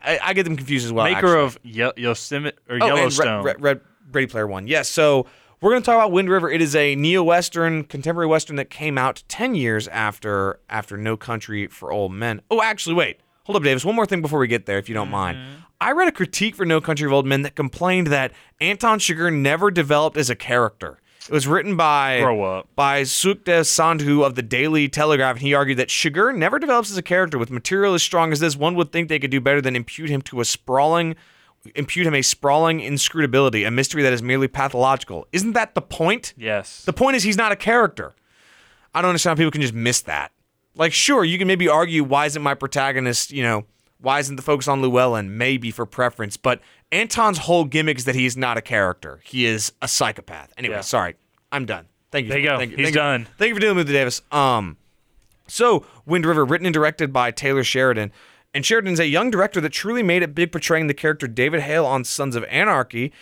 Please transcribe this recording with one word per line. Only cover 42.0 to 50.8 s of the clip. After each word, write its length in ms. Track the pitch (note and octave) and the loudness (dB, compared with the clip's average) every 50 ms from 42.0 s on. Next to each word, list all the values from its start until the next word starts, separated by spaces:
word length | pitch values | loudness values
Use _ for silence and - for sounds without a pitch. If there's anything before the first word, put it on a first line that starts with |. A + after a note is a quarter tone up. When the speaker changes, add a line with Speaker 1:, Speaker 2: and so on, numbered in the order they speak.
| D3 | 0
Speaker 1:
why 220 | C3+ C3+ C#3 D3 | 2 2 2 2
isn't 160 | D3+ C#3+ D#3 | 0 -2 -2
my 120 | D3 C#3+ C#3 | -2 -2 -2
protagonist, 760 | C3+ C#3 C3 - D3 C3+ C#3 C3+ C3 B2+ B2+ A#2+ - - - | -2 -4 -4 -2 -2 0 0 0 -2 -2 -2 -2 -2 -4 -4
you 120 | C#3 C#3 B2+ | -4 -4 -2
know, 220 | A#2 A2+ G#2+ G#2 - _ _ _ _ _ _ | 0 0 -2 -4 -8 _ _ _ _ _ _
why 200 | - C3 C3+ C#3+ | -2 0 0 0
isn't 160 | D3 C3+ C#3 | 0 -4 -8
the 60 | C3 | -8
focus 260 | C3 - D3+ C#3 B2 D3 | -2 -2 -2 0 0 0
on 140 | C#3 C3+ | 0 0
Llewellyn? 560 | C3+ B2+ B2 B2 B2+ B2+ A#2 A2 G2+ F#2+ G2+ A2 | 2 2 4 4 4 4 2 0 -4 -6 -4 -2
Maybe 340 | A#2+ B2+ C3+ B2+ A#2 A#2 | 0 0 0 0 -2 -6
for 140 | G#2+ - A#2+ | -8 -6 -8
preference, 500 | G2+ - - B2+ B2 - - A2+ G2+ G2 | -8 -4 -2 -2 -2 -2 -4 -8 -10 -10
but 240 | - - C3 B2 - - _ _ _ _ _ | -4 -2 -2 -2 -2 -4 _ _ _ _ _
Anton's 460 | - F3+ A3+ A3+ - A#3+ A#3 G#3+ G3 D#3+ | -2 -2 -2 -2 0 0 2 2 0 0
whole 260 | B2+ - F3 F3 E3 | 0 2 2 2 2
gimmick 360 | C#3 B2 D#3 D#3 D#3 D3+ B2+ | 2 0 0 0 0 -2 -2
is 60 | B2 | -2
that 100 | C3+ B2+ | -2 0
he 100 | C3 B2+ | 0 0
is 100 | B2+ A#2+ | 0 0
not 220 | C3 C3 B2 A#2 A2+ | -2 -4 -2 -2 -4
a 40 | |
character. 600 | A2 - A#2+ A2 G2 F#2 F2+ - - D#2 C2+ D2+ _ | -4 -2 0 0 2 0 0 -4 -10 -18 -20 -20 _
He 220 | - - B2+ B2 | -8 -4 0 0
is 260 | A#2 A2+ G#2+ G#2+ - - _ | 0 0 0 -2 -6 -6 _
a 60 | - - | -6 -4
psychopath. 640 | - - - - - - - - E2+ D#2 C#2+ - _ - | -2 0 0 -2 -2 -6 -12 -18 -18 -18 -20 -20 _ -10
Anyway, 180 | B2 A#2+ A2 | -8 -8 -6
Speaker 2:
Yeah. 60 | G#2 | -8